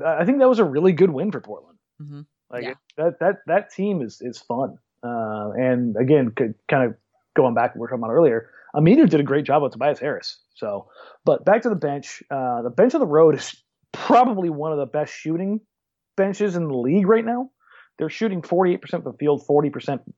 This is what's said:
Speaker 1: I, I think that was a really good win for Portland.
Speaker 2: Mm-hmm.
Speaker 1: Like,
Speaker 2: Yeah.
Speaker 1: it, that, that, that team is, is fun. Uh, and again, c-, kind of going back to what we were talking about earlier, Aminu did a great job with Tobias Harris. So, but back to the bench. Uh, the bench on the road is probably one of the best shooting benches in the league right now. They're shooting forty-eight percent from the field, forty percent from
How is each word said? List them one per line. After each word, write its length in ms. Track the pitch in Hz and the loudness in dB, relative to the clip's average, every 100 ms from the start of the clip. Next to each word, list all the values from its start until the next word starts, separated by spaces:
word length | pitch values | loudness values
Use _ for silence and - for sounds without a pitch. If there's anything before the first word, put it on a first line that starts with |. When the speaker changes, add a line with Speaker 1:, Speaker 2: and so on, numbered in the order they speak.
Speaker 1:
I, 180 | 151 156 | -4 0
I 40 | 175 | 0
think 120 | 277 | 4
that 80 | 262 | 4
was 80 | 233 | 4
a 60 | |
really 280 | 180 135 185 | 2 2 2
good 180 | 156 185 | 4 2
win 220 | 135 202 | 2 -4
for 80 | 127 | -6
Portland. 380 | 107 101 - _ _ - | -10 -16 -18 _ _ -20
Speaker 2:
Mm-hmm. 200 | 147 143 147 _ _ | -18 -18 -20 _ _
Speaker 1:
Like, 140 | 120 | -12
Speaker 2:
Yeah. 60 | 127 | -10
Speaker 1:
it, 60 | 131 _ - | -12 _ -4
that, 200 | 165 170 | -2 0
that, 160 | 170 202 - | -2 -2 -2
that 260 | 175 - | -2 -2
team 300 | - 196 185 | -4 -4 -2
is, 160 | 113 - | -6 -10
is 180 | 123 113 | -12 -12
fun. 380 | - 120 135 - _ _ | -8 -6 -6 -8 _ _
Uh, 480 | 120 120 110 107 104 104 | -10 -6 -6 -6 -6 -2
and 380 | 127 123 120 107 | 0 0 0 0
again, 360 | 131 151 123 - | 2 2 2 -2
c-, 100 | 120 - - | -4 -6 -2
kind 160 | 139 123 | 0 0
of 40 | - _ _ _ | -4 _ _ _
going 200 | - 131 | 0 2
back 180 | 117 120 | 2 -2
to 60 | 113 | -4
what 20 | |
we 0 | |
were 40 | 117 | -8
talking 160 | 127 | -8
about 80 | 113 | -2
earlier, 380 | 127 160 113 - _ - - | 2 4 2 -6 _ -8 2
Aminu 320 | 165 269 247 | 6 6 6
did 120 | 151 | 4
a 40 | |
great 200 | 131 139 139 | 2 -2 0
job 160 | 147 | 0
with 100 | 135 | 0
Tobias 260 | 113 139 147 | -2 -2 -2
Harris. 400 | 135 104 - - _ | -4 -8 -10 -18 _
So, 340 | _ 110 101 - - - - | _ -8 -8 -12 -20 -20 -4
but 200 | 160 143 | 0 0
back 180 | 160 220 | 2 0
to 60 | 233 | 0
the 40 | |
bench. 480 | 190 147 143 - - - | -4 -4 -6 -10 -18 -10
Uh, 320 | 139 127 120 | -6 -4 -4
the 80 | 120 | -4
bench 240 | 113 240 | 2 2
on 60 | 311 | 2
the 60 | 214 | 2
road 280 | 151 160 | 6 6
is 200 | 135 - - _ _ _ | 4 -4 -16 _ _ _
probably 580 | - - 226 254 202 170 | -8 2 4 4 0 -4
one 220 | 151 156 | -4 -4
of 60 | 151 | -4
the 80 | 135 | -4
best 260 | 151 147 | -4 -6
shooting 480 | - 156 165 190 214 - _ _ _ _ - | -8 -6 -4 -4 -6 -8 _ _ _ _ -2
benches 380 | 196 196 208 | -2 0 -2
in 140 | 175 160 | -2 -4
the 80 | 131 | -2
league 300 | 120 185 185 | 0 2 4
right 160 | 226 | 2
now. 260 | 226 240 262 _ _ - _ - | 0 -6 -8 _ _ -20 _ -10
They're 100 | 156 | -8
shooting 320 | - 220 185 | -4 -4 -4
forty-eight 380 | - 175 185 180 | -2 2 2 0
percent 220 | - 175 | -4 -10
from 80 | 135 | -8
the 60 | 113 | -4
field, 260 | 147 143 - | 0 0 2
forty 220 | 147 147 | 2 2
percent 340 | - - 92 | -2 -6 -8
from 120 | - | -10